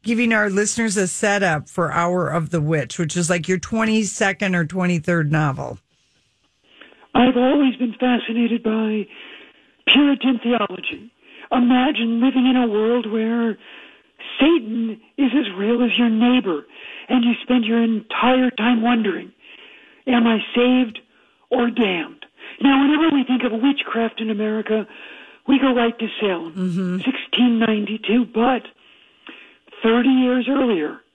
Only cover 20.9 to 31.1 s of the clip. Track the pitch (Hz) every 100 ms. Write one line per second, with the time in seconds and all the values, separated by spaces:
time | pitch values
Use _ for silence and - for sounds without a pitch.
20.9 | - _ _ _ _ _ 254 240 226 208
21.9 | 175 139 - - _ - - 262 269 277
22.9 | 302 330 285 247 254 247 220 269 285 -
23.9 | 226 226 - 220 208 214 214 208 220 196
24.9 | - - - - - - 269 269 247 233
25.9 | 226 220 - 202 175 165 170 185 175 185
26.9 | 180 254 - - - 247 226 226 214 208
27.9 | 214 - 233 240 214 240 254 - _ _
28.9 | _ _ _ - - - _ _ - 226
29.9 | 233 262 262 254 254 233 277 254 185 151
30.9 | - _